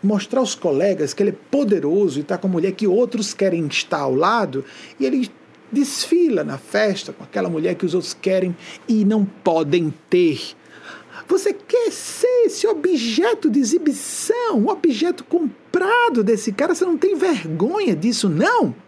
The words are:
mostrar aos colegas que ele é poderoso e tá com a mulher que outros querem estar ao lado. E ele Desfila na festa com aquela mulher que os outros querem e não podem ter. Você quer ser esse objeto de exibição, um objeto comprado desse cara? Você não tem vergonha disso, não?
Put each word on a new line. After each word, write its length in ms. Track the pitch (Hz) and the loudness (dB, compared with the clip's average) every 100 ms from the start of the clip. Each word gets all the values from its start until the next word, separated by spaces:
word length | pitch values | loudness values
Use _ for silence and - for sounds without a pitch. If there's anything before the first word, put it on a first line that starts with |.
mostrar 380 | 196 208 - 262 | 2 0 0 -2
aos 120 | 254 | -2
colegas 600 | - 175 139 196 170 147 | -2 -2 2 0 0 -4
que 100 | - | 0
ele 60 | 202 | -2
é 60 | 185 - | -2 -4
poderoso 680 | 269 262 196 143 185 196 135 | -2 2 0 2 2 2 0
e 40 | |
tá 140 | 147 185 | -4 -4
com 100 | 196 | -2
a 40 | |
mulher 220 | 175 185 | 0 -2
que 120 | 190 208 | 0 0
outros 480 | 190 240 240 202 | 2 0 -2 -6
querem 320 | - 190 170 151 | -2 0 0 -2
estar 320 | - - 160 | -4 -4 -4
ao 140 | 139 | -2
lado. 520 | 131 175 226 185 135 - - - - | 2 2 2 -2 -4 -10 -16 -20 -4
E 60 | 269 | -2
ele 260 | 277 240 - - - - | 0 -4 -8 -20 -20 -6
Desfila 720 | 233 277 - - 339 339 202 | -2 -2 -2 0 2 2 0
na 140 | 147 135 | -2 -8
festa 560 | - 202 214 190 - | -4 0 0 0 -6
com 100 | - | -16
aquela 260 | - 202 185 | -10 -4 -2
mulher 260 | 165 170 175 | -2 -2 -2
que 100 | 185 | -2
os 80 | |
outros 200 | 180 175 | -2 -4
querem 420 | - - 185 180 175 - - - | -6 -2 0 0 -4 -12 -20 -2
e 180 | 220 202 | 2 2
não 180 | 220 196 | 2 0
podem 680 | - - 165 151 175 160 143 _ | -2 0 0 2 2 0 -6 _
ter. 460 | 180 175 139 - - - - - - - - - | 4 4 0 -8 -16 -20 -20 -20 -20 -20 -20 -2
Você 260 | 381 415 | 0 0
quer 380 | - - 494 453 | -4 -2 0 0
ser 540 | - - - 494 494 453 | -4 -12 -2 2 4 2
esse 200 | - 427 | 2 0
objeto 840 | 370 359 330 233 220 403 453 311 | 0 0 0 0 0 0 2 2
de 80 | 226 | 2
exibição, 1000 | 240 339 302 269 - - - 466 480 294 | 2 2 0 -2 -6 -8 -2 0 0 2
um 120 | 240 | 2
objeto 540 | 403 339 220 339 - | 2 0 0 -2 -2
comprado 1000 | - 349 294 - - 359 370 466 480 247 | -2 -2 -2 -6 -6 -2 2 2 2 2
desse 280 | 208 220 220 | 2 0 0
cara? 220 | 202 302 | -2 0
Você 120 | 339 370 | 0 0
não 120 | 311 | 2
tem 180 | 381 359 | 0 2
vergonha 800 | 370 269 160 156 208 392 381 165 | 0 0 -2 -2 0 0 0 0
disso, 320 | 202 233 202 | 0 0 0
não? 460 | 156 302 480 226 117 | 2 2 4 0 -2